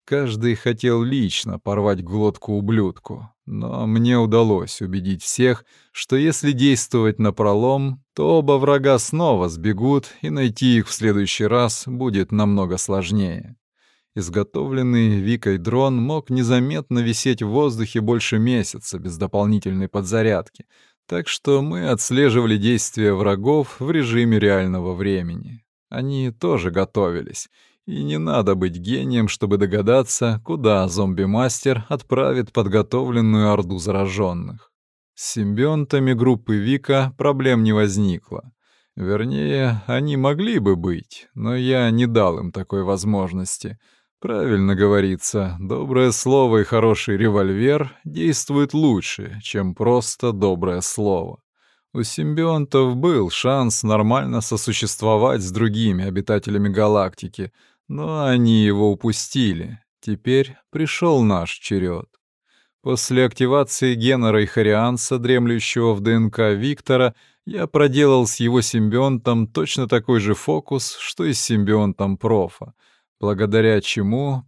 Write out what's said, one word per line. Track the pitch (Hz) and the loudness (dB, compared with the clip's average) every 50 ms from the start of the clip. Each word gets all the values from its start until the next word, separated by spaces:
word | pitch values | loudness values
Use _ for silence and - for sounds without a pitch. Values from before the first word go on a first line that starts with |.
| _ | _
Каждый | - 139 143 143 123 110 110 117 120 113 | -4 -2 -2 -2 -2 -2 -2 0 0 0
хотел | - - 123 117 113 - 123 117 117 117 | 0 -2 -4 -2 0 0 0 0 0 0
лично | 127 139 139 208 185 - - - 110 92 - | 0 0 0 0 0 -2 -4 -6 -6 -8 -8
порвать | - 101 101 104 101 104 98 90 87 | -6 -4 -2 0 0 0 0 -2 -4
глотку | 87 95 107 107 107 - - - - 104 | -4 -2 0 0 0 0 -2 -6 -4 -4
ублюдку, | 104 101 101 113 110 101 92 90 - - - - - 110 110 _ _ _ | -2 0 0 2 2 0 0 -2 -8 -14 -16 -16 -16 -16 -18 _ _ _
но | - - 104 113 120 120 123 117 | -12 -10 -8 -8 -8 -6 -6 -2
мне | 110 110 113 117 120 123 120 | -2 0 2 2 2 2 2
удалось | 117 110 107 117 113 110 101 90 90 92 - - 107 | 2 4 4 4 4 4 2 0 0 -4 -8 -8 -8
убедить | 92 92 98 90 98 95 85 - | -6 -6 -4 -4 -4 -4 -4 -6
всех, | - - - 123 127 123 - - _ _ _ _ _ - | -6 0 2 2 2 2 0 -4 _ _ _ _ _ -14
что | - - - 131 | -12 -4 -2 0
если | 135 147 160 151 - - 147 | 2 2 2 0 0 0 0
действовать | 143 120 135 143 135 117 - - - 120 110 110 107 - | 2 4 4 4 4 2 0 -2 0 2 2 2 2 2
напролом, | 110 104 98 - 107 104 101 104 117 127 135 139 139 139 131 - _ _ - | 0 0 0 2 2 2 2 2 2 2 0 0 -2 -4 -6 -8 _ _ -6
то | - 147 156 165 160 | -2 2 2 2 4
оба | 147 139 143 135 | 4 4 2 4
врага | 135 143 143 139 135 139 135 120 | 4 4 2 4 4 4 2 2
снова | - - - 156 175 156 120 95 90 87 | 2 -2 -2 0 2 2 2 2 0 -2
сбегут, | 82 80 82 107 104 92 117 131 143 139 - - - - | -4 -4 -2 -2 -2 0 0 2 2 0 0 -4 -10 -12
и | - 156 | -8 -6
найти | 151 139 131 120 107 - 131 127 120 113 | -2 -2 -2 -2 0 0 2 4 4 4
их | 101 - | 2 0
в | - | -2
следующий | - 113 110 101 101 101 90 - - 107 | -2 0 0 2 2 0 -2 -2 -2 0
раз | 104 117 123 120 110 - - - | 2 2 2 2 0 -2 -6 -8
будет | 131 123 123 131 123 101 98 92 - 104 | -10 -8 -4 -4 -2 0 0 0 0 0
намного | 104 107 101 101 101 95 90 90 90 | 0 2 2 2 0 0 -2 -2 -4
сложнее. | - - 98 98 92 87 104 107 98 90 82 92 - 107 117 - _ _ _ _ _ _ _ _ _ _ - | -4 -4 -4 -4 -2 -2 -2 -2 -2 -2 -4 -8 -12 -16 -20 -20 _ _ _ _ _ _ _ _ _ _ -10
Изготовленный | 107 90 85 87 104 101 - - 131 135 139 135 131 127 123 123 117 113 110 104 98 | -10 -8 -4 -4 -4 -4 -4 -4 -6 -4 -4 -2 -2 0 0 2 2 2 2 2 0
Викой | 95 107 120 117 - 107 98 92 | 0 -2 -2 -2 0 -2 -2 -2
дрон | 85 113 113 127 135 135 131 | -2 -2 0 0 2 2 0
мог | 120 113 139 156 156 - - | 0 -2 -2 -4 -6 -6 -4
незаметно | 127 127 123 117 127 123 123 139 156 156 139 - 123 120 | -2 -2 0 2 2 2 0 0 -4 -6 -6 -4 -2 -2
висеть | 117 117 110 - - 135 123 120 110 | 0 0 -2 -2 0 -2 -2 -2 -2
в | 104 | -2
воздухе | 110 139 151 139 113 110 113 107 - 117 | 0 0 0 0 0 -2 -4 -4 -4 -2
больше | 107 110 120 117 - - 117 110 | 0 0 0 0 0 0 0 0
месяца | 110 123 127 117 95 - - - - - - 87 | 2 2 0 0 -2 -4 -8 -12 -12 -12 -12 -10
без | - 92 85 | -10 -10 -8
дополнительной | 82 101 92 - 101 101 104 107 101 - 98 95 95 98 95 | -6 -6 -4 -2 0 0 2 0 0 0 -2 -4 -4 -4 -4
подзарядки, | - 101 98 87 110 113 110 110 101 85 82 - _ - - _ _ _ _ _ _ _ _ | -4 -6 -4 -2 0 0 2 2 0 0 -2 -6 _ -20 -20 _ _ _ _ _ _ _ _
так | - 87 87 - - | -8 -8 -6 -6 -6
что | - - - 143 139 135 139 | -8 -6 0 0 0 2 0
мы | 156 165 123 160 147 | -2 -4 -4 -2 -2
отслеживали | 123 107 - - 123 131 143 131 113 123 120 110 107 | -2 -2 -2 -2 0 2 4 4 4 2 2 2 2
действия | 104 101 117 123 107 - - - 110 107 101 98 | 0 2 0 0 0 -2 -4 -4 0 0 2 2
врагов | 92 101 101 101 95 104 131 151 156 139 - - - | 2 2 0 0 0 0 0 2 0 0 -2 -6 -8
в | 123 147 | -4 -2
режиме | 170 160 135 117 113 120 120 117 110 104 | -2 0 0 0 2 2 2 4 4 4
реального | 107 101 98 95 92 92 92 92 87 92 90 | 4 4 4 2 2 0 -2 -4 -4 -4 -4
времени. | 87 101 101 98 92 87 85 85 87 - - 120 113 _ _ _ _ _ _ | -4 -2 -2 -2 -2 -2 -4 -8 -10 -12 -16 -18 -20 _ _ _ _ _ _
Они | - 123 127 135 139 135 131 123 | -10 -8 -6 -4 -4 -4 -4 -6
тоже | 113 - - 175 160 104 85 92 | -6 -4 -2 -2 0 0 -2 -2
готовились — | 85 95 95 - - 107 98 87 87 87 - - - - - - _ _ _ _ _ _ _ | -2 -2 -2 -2 0 -2 0 0 -2 -4 -8 -10 -12 -16 -16 -16 _ _ _ _ _ _ _
и | - - 143 143 | -10 -8 -6 -6
не | 143 151 151 | -6 -4 -4
надо | 160 160 151 123 101 98 98 | -4 -2 -2 0 0 0 0
быть | 90 92 90 85 | 0 -2 -4 -4
гением, | 90 87 101 127 131 131 135 123 117 110 104 | -6 -6 -4 -4 -4 -2 -2 0 0 0 -2
чтобы | - - - 101 101 98 | -2 -4 -2 -2 0 0
догадаться, | 101 92 95 107 95 107 123 135 127 - - - 123 117 110 110 - | 0 0 0 0 2 2 2 2 2 0 -2 -2 -2 -2 -2 -4 -4
куда | - 165 151 123 110 104 95 92 | -6 -6 0 2 2 2 2 2
зомби-мастер | 95 85 98 101 95 92 87 95 95 104 117 127 127 - - - 135 131 117 107 - | 0 0 -2 -2 -2 0 -2 0 0 0 0 0 -2 -2 -2 -2 -2 -2 -2 -4 -6
отправит | 151 135 - - 127 127 139 135 131 127 113 - - | -8 -8 -6 -4 -2 0 0 0 0 -2 -2 -2 -2
подготовленную | 120 107 98 95 107 104 - - 127 131 127 120 120 113 110 107 107 107 104 104 | -2 0 2 2 2 2 0 -2 -2 -2 0 0 2 2 4 4 4 4 4 2
орду | 101 95 87 95 90 | 2 0 -2 -6 -6
заражённых. | 82 104 98 98 98 95 92 101 101 92 87 87 90 92 - 113 _ _ _ _ _ _ _ _ _ _ _ | -4 -2 -2 -2 -2 -2 -2 -2 -2 -2 -4 -6 -8 -10 -12 -16 _ _ _ _ _ _ _ _ _ _ _
С | - - - - | -14 -12 -8 -6
симбионтами | 117 104 101 104 110 131 151 156 151 143 135 - 139 131 131 131 | -4 -2 -2 0 0 0 0 0 0 -2 0 0 0 2 2 2
группы | 113 120 127 123 110 113 - 107 | 2 2 2 2 0 0 -2 -2
Вика | 104 101 117 139 135 - - 139 135 131 131 - - | 0 0 0 -2 -2 0 0 2 2 0 0 -2 -2
проблем | 135 147 139 135 135 131 127 113 110 | 0 0 0 2 2 2 2 4 4
не | 110 107 | 4 4
возникло. | 107 107 101 95 104 104 95 87 82 - - - - - 127 - _ _ _ _ _ _ _ _ | 2 2 2 2 0 0 0 -2 -4 -6 -12 -14 -14 -14 -16 -20 _ _ _ _ _ _ _ _
Вернее, | - 95 92 101 107 113 127 135 143 151 147 143 135 131 123 117 107 - | -8 -4 -2 -2 -2 -2 -2 -4 -2 -2 -2 -2 0 0 0 -2 -2 -4
они | - 123 127 143 151 143 | -4 -4 -2 -2 -2 -2
могли | 135 131 139 147 156 202 233 226 160 | 0 0 0 0 0 -2 -2 -2 0
бы | 101 98 95 | 2 0 0
быть, | 85 85 92 85 80 - - - - - _ - | 0 0 -4 -4 -6 -8 -12 -20 -20 -20 _ -12
но | 117 107 110 123 | -8 -6 -4 -4
я | 127 127 127 131 127 123 117 | -2 0 0 2 2 2 2
не | 113 117 123 | 2 2 2
дал | 120 113 113 101 90 82 - | 2 2 2 2 2 2 -2
им | - 87 - | -4 -8 -8
такой | 95 92 - 101 98 92 | -8 -8 -4 -4 -2 -2
возможности. | 95 98 92 92 107 104 98 95 87 87 92 92 - - - - 107 113 - _ _ _ _ _ _ _ _ | -2 -2 -2 0 -2 0 0 -2 -2 -4 -6 -6 -6 -8 -10 -10 -12 -14 -16 _ _ _ _ _ _ _ _
Правильно | - 185 226 208 151 135 107 98 98 98 98 | -8 -6 -4 -2 0 0 2 2 2 2 2
говорится, | 92 104 101 101 101 98 95 92 87 - - - 104 98 92 87 85 | 4 4 4 4 4 2 2 0 -4 -4 -4 -4 -4 -4 -4 -6 -8
доброе | 95 95 117 131 147 135 127 127 127 123 117 | -8 -6 -6 -6 -4 0 2 2 2 2 2
слово | - - 131 135 139 131 120 113 107 | 0 0 2 4 4 4 4 4 4
и | 98 | 2
хороший | - 123 113 113 113 107 - - - 101 | 2 2 2 4 4 2 2 0 -2 -2
револьвер | 98 110 110 101 104 95 95 95 101 117 135 147 151 151 131 - _ - | 0 0 2 2 2 2 0 0 0 2 2 2 0 -2 -6 -10 _ -16
действуют | 160 147 165 165 165 139 - - - 143 143 143 139 - | -12 -6 -2 0 0 0 -2 -2 -2 0 0 0 0 0
лучше, | 151 156 143 113 92 - - - - 98 95 95 104 104 | 2 2 2 2 0 -2 -4 -8 -10 -12 -12 -14 -14 -12
чем | - - 107 98 92 90 | -8 -6 -4 -4 -4 -4
просто | - 110 120 123 123 113 - - - - 123 107 | -2 0 2 2 2 0 -2 -6 -4 -4 -4 -2
доброе | 95 101 98 92 87 95 92 90 90 92 | 0 0 0 0 0 -2 -2 -2 -2 -4
слово. | - - - 104 104 95 87 87 87 - - _ _ _ _ _ _ _ _ _ _ - | -6 -4 -2 -2 0 0 -2 -2 -6 -10 -16 _ _ _ _ _ _ _ _ _ _ -6
У | 139 113 | -6 -6
симбионтов | - - - 156 151 151 156 165 165 160 156 143 135 - 135 131 127 123 | -6 -4 -4 -4 -2 -2 0 0 0 0 0 0 0 2 2 2 2 2
был | 127 147 175 165 123 98 87 | 0 2 2 2 2 0 0
шанс | - - - 123 135 139 127 113 107 - - | -2 -2 -2 0 0 2 0 0 0 -2 0
нормально | 107 107 107 107 107 123 135 139 131 120 117 | 2 2 4 4 4 2 0 0 -2 -4 -4
сосуществовать | 110 - 117 104 - - 107 - - 101 - - 107 110 110 107 113 131 131 117 92 | -4 -4 -4 -4 -4 -4 -4 -4 -4 -6 -4 -2 0 2 2 4 4 2 2 0 -4
с | 92 | -4
другими | 92 107 113 113 104 110 113 107 95 90 95 | -2 0 0 0 0 0 0 0 0 0 -2
обитателями | 98 90 101 98 - 107 101 - 101 104 101 104 101 | -4 -4 -4 -2 0 0 -2 -2 -2 -2 0 0 0
галактики — | 95 104 107 104 107 101 95 92 - - - 87 - - 95 101 - _ _ _ _ _ _ - | 0 2 2 4 4 2 2 0 -4 -8 -14 -14 -12 -12 -12 -12 -14 _ _ _ _ _ _ -12
но | 143 143 156 160 156 151 143 | -10 -8 -6 -6 -4 -2 0
они | 135 127 123 120 113 113 110 107 | 2 4 4 6 6 6 6 6
его | 104 101 101 104 104 | 4 4 4 2 2
упустили. | 101 - - 117 107 - - - - 135 123 104 90 82 87 - 117 110 _ _ _ _ | 2 0 -2 -2 -2 -4 -6 -6 -2 0 0 0 -2 -4 -6 -10 -14 -16 _ _ _ _
Теперь | - 113 104 98 - 127 131 135 135 131 131 _ _ _ | -8 -8 -8 -6 -2 0 2 2 2 0 -4 _ _ _
пришёл | - 151 160 143 - - 175 170 156 131 117 | -6 -4 -4 -4 -4 -2 0 2 4 4 4
наш | 107 98 87 85 - | 4 2 0 -2 -6
чёрёд. | - - - - 107 95 92 90 87 82 - - _ _ _ _ _ _ _ _ _ _ _ _ _ _ - | -10 -12 -8 -4 -4 -2 -2 -2 -4 -6 -10 -14 _ _ _ _ _ _ _ _ _ _ _ _ _ _ -6
После | 135 127 120 - - 127 127 127 | -4 -4 -2 -2 0 2 2 2
активации | 120 107 - 131 123 135 143 139 - - - 135 127 123 | 2 2 0 0 2 4 2 2 0 -2 -2 0 0 0
гена | 113 113 127 131 127 120 110 107 | 0 2 2 2 2 2 4 4
Рейхарианца, | 107 107 - - 120 107 107 104 107 113 120 123 113 - - 139 123 | 4 2 2 2 2 2 4 4 2 2 0 -2 -2 -4 -4 -4 -2
дремлющего | 120 123 127 123 120 120 117 113 - - - 123 117 117 107 | 0 2 2 4 4 2 0 0 -2 -4 -2 0 2 2 2
в | 101 | 0
Д | 101 113 113 | 0 2 2
Н | 113 113 107 | 2 2 2
К | - - 113 107 101 | 0 0 2 2 2
Виктора, | 101 117 139 143 - - - 135 127 127 120 - _ _ _ _ _ _ | 0 -2 -4 -4 -4 -2 0 2 2 2 2 0 _ _ _ _ _ _
я | - 170 196 175 | -10 -6 -6 -4
проделал | - - 151 147 139 127 143 147 139 135 127 120 | 0 2 4 4 4 4 4 6 6 6 4 4
с | 107 - - | 2 0 0
его | 120 117 120 123 113 | 0 2 2 2 2
симбионтом | - - 117 107 104 107 123 135 139 131 117 - 127 117 113 110 | 0 0 0 0 2 2 2 2 0 0 0 0 0 0 0 0
точно | 107 - 160 156 - - 143 127 | -2 -2 -4 -4 -4 -4 -4 -2
такой | 110 123 117 110 - 123 113 | 0 0 0 2 2 2 2
же | 98 104 101 | 2 2 0
фокус, | - - - 156 151 - - 143 131 - - - - | 0 -2 -2 -2 -2 -4 -4 -6 -6 -6 -6 -10 -10
что | - - - - 170 | -10 -10 -6 -4 -2
и | 160 127 | -2 -2
с | - | -2
симбионтом | - - 117 104 101 101 107 107 104 98 92 - 101 98 98 | -2 -2 0 0 2 2 2 2 2 2 0 -2 -2 -4 -2
профа, | - - 110 110 104 90 82 - - - - - _ _ _ _ _ _ _ _ _ | -2 0 0 2 2 0 -2 -6 -12 -20 -20 -20 _ _ _ _ _ _ _ _ _
благодаря | 104 101 104 92 107 104 104 113 110 113 110 101 - | -4 -2 0 0 0 2 2 4 4 4 4 2 0
чему | - - 113 98 98 113 127 143 143 135 131 120 | -2 -4 -2 -2 0 0 0 -2 -2 -4 -4 -6